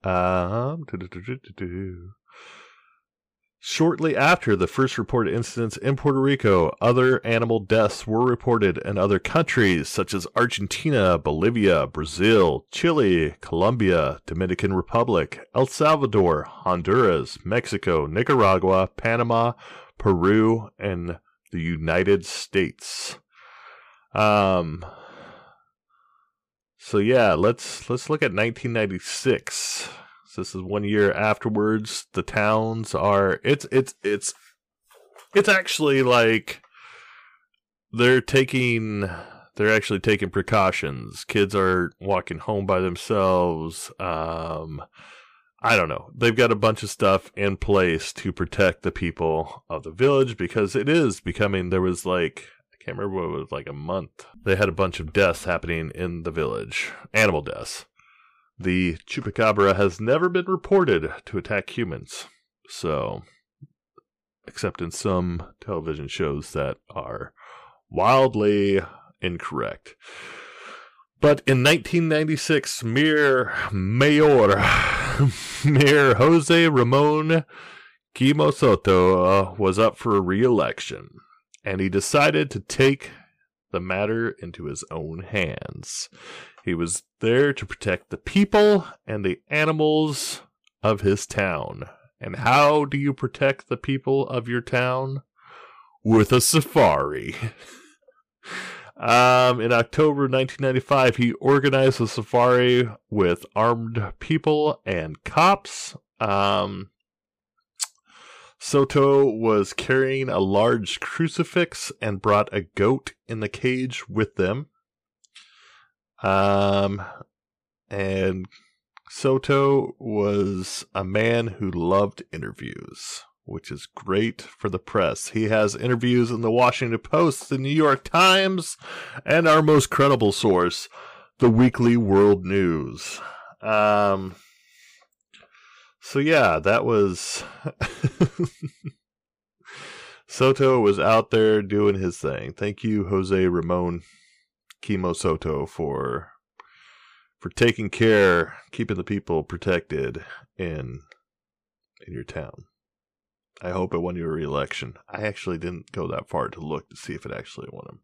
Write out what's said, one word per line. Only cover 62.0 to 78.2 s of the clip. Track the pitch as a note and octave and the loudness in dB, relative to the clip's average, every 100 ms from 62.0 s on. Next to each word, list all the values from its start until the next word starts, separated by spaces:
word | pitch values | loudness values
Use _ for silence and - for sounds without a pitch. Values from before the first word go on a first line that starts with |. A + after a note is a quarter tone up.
| - - - _ _ _ _ | -14 -18 -18 _ _ _ _
So, | - F2 D2 G#1+ G1+ - _ _ _ - _ _ _ _ _ _ _ - | -10 -4 -4 -4 -8 -14 _ _ _ -20 _ _ _ _ _ _ _ -20
except | - G2+ - | -8 -8 -6
in | E2+ | -10
some | - G#2+ F#2 F2+ E2+ E2 _ | -6 -2 0 -2 -6 -10 _
television | - F2+ D#2+ D2+ C#2 | -8 -8 -6 -8 -8
shows | - D#2 D2 C#2+ | -6 -4 -4 -8
that | D2+ C#2 - _ | -6 -6 -8 _
are | - - - - _ - - - _ _ | -14 -12 -12 -14 _ -20 -20 -20 _ _
wildly | D#2+ G2 C3+ C3 G#2+ G#2 G#2 G2+ G2 - - _ _ | -2 2 4 4 2 2 2 2 0 -2 -16 _ _
incorrect. | F2+ E2+ - D2+ G#1+ - - - - - - - - - - - - _ _ _ | -8 -6 -8 -6 -6 -8 -18 -20 -20 -20 -18 -18 -20 -20 -20 -20 -20 _ _ _
But | D3 C#3 - | 4 4 2
in | C3 | 2
nineteen | C3 E3 - F3 E3 | 4 2 0 -2 2
ninety-six, | D#3 D#3 D3 - D#3 - - | 0 0 -2 0 0 0 -8
Mayor, | A#2 A#2+ D#3 D3+ C#3+ C3 B2 - - | -4 0 2 4 4 2 0 -4 -4
Mayor, | G2+ F#2 A#2 C#3+ D3 D3+ C3+ G#2 G2 | -4 -2 2 4 6 6 8 6 4
<laughs> | G2 - - - - - C#3 - - - | 4 2 0 -2 -4 0 0 0 -12 -2
Mayor | C#3+ C#3+ C#3+ D3 C#3 A2 | 2 4 6 6 6 6
Jose | C#3 E3 D3 E3+ E3 | 6 6 4 4 6
Ramon | C#3 A#2 C3+ D3 D3+ D#3 E3 - - - - - _ _ | 4 4 4 4 2 2 0 -2 -18 -20 -20 -20 _ _
Quimo | - | 0